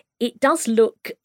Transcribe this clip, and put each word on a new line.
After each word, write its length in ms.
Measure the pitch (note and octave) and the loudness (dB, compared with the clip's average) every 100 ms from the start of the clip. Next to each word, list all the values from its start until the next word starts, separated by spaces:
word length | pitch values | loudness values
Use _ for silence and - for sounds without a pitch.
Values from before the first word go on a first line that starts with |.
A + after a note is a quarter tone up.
| _ _ | _ _
it 200 | A#3 - | -6 0
does 260 | C4+ E4 - | 0 0 0
look 460 | A3+ A3 - - - | 2 0 -2 -16 -18